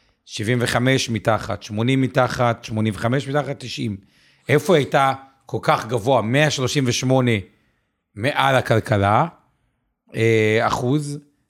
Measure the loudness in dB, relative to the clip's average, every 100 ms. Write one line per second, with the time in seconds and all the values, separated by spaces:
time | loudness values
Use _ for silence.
0 | _ _ -16 -8 -2 0 0 0 2 0
1 | 0 -4 0 -2 -2 -10 -8 -4 0 0
2 | 0 0 0 2 0 -2 -6 -4 -2 -2
3 | -2 -2 -2 -4 -4 -8 -12 -8 -8 -8
4 | -12 _ _ _ 0 0 4 2 2 2
5 | 0 -2 -10 _ -10 -4 0 0 0 -4
6 | 0 0 2 2 2 0 -2 0 0 0
7 | 2 2 2 0 -2 _ _ _ _ _
8 | _ -6 -4 0 2 2 2 0 2 2
9 | 4 2 0 -4 _ _ _ _ _ _
10 | _ -2 2 2 2 2 0 -2 -2 -2
11 | -4 -10 -14 _ _